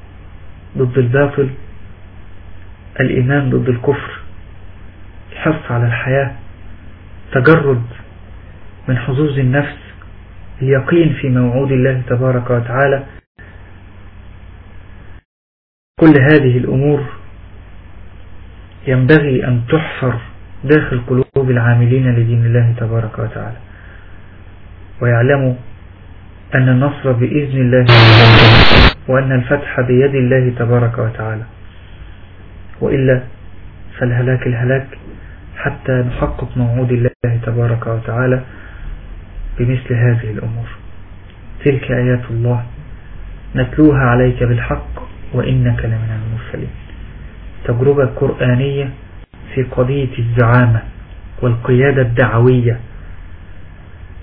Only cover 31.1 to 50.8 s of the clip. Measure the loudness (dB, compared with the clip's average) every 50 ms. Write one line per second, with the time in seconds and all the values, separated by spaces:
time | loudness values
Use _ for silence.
31.1 | -4 -6 -6 -6 -6 -8 -8 -12 -16 -20 -20 -20 -20 -20 -20 -20 -20 -18 -18 -18
32.1 | -18 -18 -20 -20 -20 -20 -20 -20 -18 -18 -18 -16 -10 -6 -4 -2 0 2 2 2
33.1 | 2 2 0 -8 -14 -16 -16 -16 -16 -16 -16 -18 -18 -16 -16 -16 -8 -4 -2 0
34.1 | 0 0 0 0 0 0 0 -2 -2 -2 0 0 0 -2 -2 -6 -16 -18 -18 -18
35.1 | -18 -18 -18 -18 -20 -20 -20 -18 -14 -8 -6 -6 -6 -6 -4 -2 0 0 0 -2
36.1 | -2 -4 -4 -4 -4 -8 -8 -6 -2 -2 0 0 0 0 0 0 0 0 0 -2
37.1 | -2 -2 -4 -2 -2 -2 -2 -2 -2 0 0 0 0 -2 -2 -4 -6 -4 -4 -4
38.1 | -2 0 0 0 0 0 -2 -8 -16 -18 -18 -16 -16 -14 -12 -12 -12 -12 -14 -16
39.1 | -16 -16 -16 -14 -12 -10 -10 -8 -4 -2 -2 0 -2 -2 -2 -4 0 2 2 2
40.1 | 2 2 -2 -4 -8 -6 -8 -6 -6 -8 -8 -10 -12 -14 -16 -16 -16 -16 -16 -16
41.1 | -18 -20 -18 -20 -20 -18 -18 -16 -12 -2 0 0 0 0 -2 -2 -2 0 2 2
42.1 | 0 0 -2 -4 -4 -2 0 0 0 -2 -4 -8 -12 -16 -16 -16 -16 -16 -16 -16
43.1 | -14 -14 -14 -14 -14 -14 -14 -6 -2 -2 -2 0 2 4 6 6 6 6 4 4
44.1 | 4 4 4 2 2 0 0 0 0 0 -2 -4 -6 -6 -6 -10 -12 -12 -12 -14
45.1 | -14 -14 -12 -6 -4 -4 -2 0 0 2 2 2 0 0 -2 -2 -2 -2 -4 -4
46.1 | -6 -6 -6 -6 -8 -8 -8 -10 -10 -10 -10 -10 -12 -14 -16 -16 -16 -16 -16 -16
47.1 | -16 -16 -16 -18 -18 -16 -18 -16 -14 -10 -4 -4 -2 2 2 2 4 4 2 0
48.1 | 0 -2 -2 -2 -2 0 0 2 2 2 0 -2 -2 -4 -6 -6 -8 -12 -18 -20
49.1 | -20 -20 -20 _ -20 -20 -16 -8 -4 -4 -4 -2 -2 -2 0 0 0 -2 -2 -4
50.1 | -4 -4 -4 -2 2 2 4 4 6 4 6 4 2 0